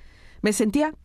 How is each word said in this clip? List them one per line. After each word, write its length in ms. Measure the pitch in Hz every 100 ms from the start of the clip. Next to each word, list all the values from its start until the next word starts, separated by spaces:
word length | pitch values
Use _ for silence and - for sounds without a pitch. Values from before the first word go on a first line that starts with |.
| - - - -
Me 120 | 214
sentía 400 | 202 214 269 302 -